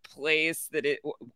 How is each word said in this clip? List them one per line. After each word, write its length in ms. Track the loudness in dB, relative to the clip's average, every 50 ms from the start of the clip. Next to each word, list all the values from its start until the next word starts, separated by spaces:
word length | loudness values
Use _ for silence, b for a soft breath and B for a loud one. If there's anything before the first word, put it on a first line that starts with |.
| -20
place 640 | -20 -10 -4 0 2 4 4 4 2 0 -2 -4 -4
that 140 | -2 0 2
it, 140 | 2 0 0 -2
o-, 120 | -6 -8 -8 -12 -20 -8